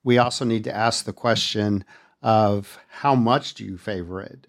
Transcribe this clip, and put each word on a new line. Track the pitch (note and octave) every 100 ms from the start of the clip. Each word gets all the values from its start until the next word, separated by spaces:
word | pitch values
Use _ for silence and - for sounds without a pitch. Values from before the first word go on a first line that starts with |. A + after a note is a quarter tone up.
we | B2+ A#2+
also | A#2+ - B2
need | A2+ G#2+
to | G2+
ask | A2+ A2+
the | -
question | - A#2+ G#2+ - A2 G#2 G2+ - - _ _
of | A#2 A2 G#2+ G#2 G2+ - _
how | - C#3+ C3+
much | A#2 C#3 -
do | -
you | G#2 F#2
favor | - F#2+ E2+ F#2
it? | - -